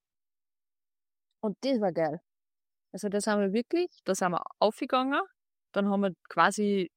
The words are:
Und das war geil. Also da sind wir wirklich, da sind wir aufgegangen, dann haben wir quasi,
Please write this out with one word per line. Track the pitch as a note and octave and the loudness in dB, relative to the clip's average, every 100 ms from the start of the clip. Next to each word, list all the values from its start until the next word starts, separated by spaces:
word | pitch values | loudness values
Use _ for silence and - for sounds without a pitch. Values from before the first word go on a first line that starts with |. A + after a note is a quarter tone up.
| _ _ _ _ _ _ _ _ _ _ _ _ _ _ | _ _ _ _ _ _ _ _ _ _ _ _ _ _
Und | A3 F3+ | -8 -4
das | C4 B3+ | -2 0
war | G3+ | 0
geil. | E3 D#3+ D3+ - _ _ _ _ _ _ | 0 -2 -4 -12 _ _ _ _ _ _
Also | F#3+ G#3 | -8 -4
da | G3+ | -2
sind | G#3 G#3 | 0 0
wir | G3 | 2
wirklich, | G#3+ - E4+ F4+ - - | 0 0 -2 -2 -4 -4
da | F#3+ | -2
sind | F#3 | -2
wir | E3+ - - | -2 -8 -2
aufgegangen, | G#3 - C4+ C4 C4 D4 F#4+ _ _ _ _ | 0 0 -2 0 0 -2 -4 _ _ _ _
dann | - G3+ | -2 0
haben | G3+ | 2
wir | G3 E3+ - | 0 -4 -4
quasi, | - F3 G3+ G#3 G3+ F3+ | 2 4 4 0 0 -2